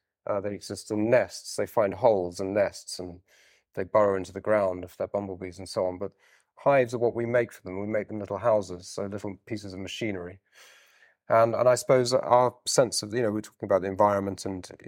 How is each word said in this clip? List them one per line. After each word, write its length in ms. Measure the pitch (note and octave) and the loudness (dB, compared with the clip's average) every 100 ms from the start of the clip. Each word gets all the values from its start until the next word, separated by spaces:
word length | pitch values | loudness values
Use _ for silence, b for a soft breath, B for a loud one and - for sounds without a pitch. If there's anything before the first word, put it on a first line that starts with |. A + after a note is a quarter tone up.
| _ _ - | _ _ -6
Uh, 140 | G2+ | -4
they 120 | G2+ | -4
exist 360 | F#2+ - G2+ - | -8 -10 -12 -6
in 180 | G#2+ A2 | -2 2
nests. 480 | B2+ F#2+ - - - | 2 2 -6 -10 -6
They 100 | G#2 | -2
find 280 | - G2 | 0 0
holes 440 | F#2 A#2+ G2+ F2 F2 | 2 2 4 0 -6
and 120 | F#2+ | -2
nests, 440 | G#2 F#2 - - - | 0 0 -2 -14 -12
and 220 | F2+ F2 b b b b b | -12 -14 b b b b b
they 100 | - | -8
burrow 320 | F#2+ A2 G2+ F#2+ | 0 2 4 2
into 160 | F#2 | -4
the 80 | G2 | -8
ground 440 | G#2+ G#2+ G2 F2+ | 0 2 2 -2
if 120 | F2+ - | -10 -8
they're 100 | F#2 | -6
bumblebees 520 | G2+ G2 F#2 F#2 F2+ | -4 -6 -8 -10 -12
and 100 | F#2 | -8
so 180 | A2 F#2 | -4 -2
on. 100 | F#2 | -4
But 140 | G2 - b b b _ | -10 -12 b b b _
hives 360 | C#3 C#3 A#2+ | 2 4 2
are 40 | A#2+ | 0
what 160 | A#2 | 0
we 100 | A2+ A#2 | 0 0
make 260 | B2 A#2 | 0 0
for 100 | - | -6
them. 180 | F#2 F#2 | -10 -8
We 60 | G#2 | -4
make 220 | G#2+ G2+ | -4 -4
them 100 | A2 | -8
little 180 | G2 G2+ | -8 -4
houses, 500 | A#2 G#2+ F#2+ F2+ G2 | 2 2 0 -10 -12
so 160 | - G2+ | -10 -8
little 300 | G2+ G#2 F#2+ - | -8 -10 -12 -10
pieces 260 | G#2 G2 | -10 -8
of 60 | F#2 | -12
machinery. 580 | F#2+ - A2+ F#2+ F2 F#2 b b b b b b b b - | -10 -6 -6 -6 -10 -16 b b b b b b b b 2
And, 260 | A2+ A2+ | 4 4
and 140 | A2+ B2 | 4 4
I 60 | |
suppose 380 | B2 - C3 B2 | 4 4 4 4
our 420 | C3 - B2 B2 - - | 0 4 4 4 0 0
sense 360 | - A#2 - | 2 2 0
of, 100 | G#2 | -4
you 100 | A#2 | -2
know, 100 | A2+ | -2
we're 80 | G#2+ | -2
talking 260 | - _ G2+ | -6 _ 0
about 160 | G2 | 2
the 60 | F#2+ | 2
environment 560 | F#2+ G#2 G2+ G2 F#2 G2 | 2 2 4 -2 -6 -8
and 220 | F#2 - - | -10 -12 -18